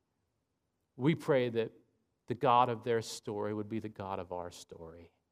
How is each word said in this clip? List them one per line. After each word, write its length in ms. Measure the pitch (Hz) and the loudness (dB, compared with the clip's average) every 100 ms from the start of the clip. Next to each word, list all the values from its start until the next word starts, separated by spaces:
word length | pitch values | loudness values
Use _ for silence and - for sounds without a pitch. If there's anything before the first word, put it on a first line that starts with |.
| _ _ _ _ _ _ _ _ _ - | _ _ _ _ _ _ _ _ _ 0
We 160 | 139 | 2
pray 360 | 170 - 135 123 | 2 4 4 4
that 220 | 113 117 - _ _ _ _ - | 0 -2 -6 _ _ _ _ -10
the 60 | |
God 360 | 120 139 120 123 | 0 4 6 6
of 140 | 110 | 2
their 200 | 120 113 | 0 0
story 500 | - - - 104 104 | -2 -8 -8 -4 -4
would 160 | 107 101 | -4 -4
be 100 | 110 | -6
the 100 | 110 | -6
God 280 | 110 95 95 | -8 -6 -6
of 140 | 90 | -6
our 180 | 90 87 | -8 -8
story. 640 | - - 85 82 85 85 _ _ | -12 -18 -16 -16 -18 -20 _ _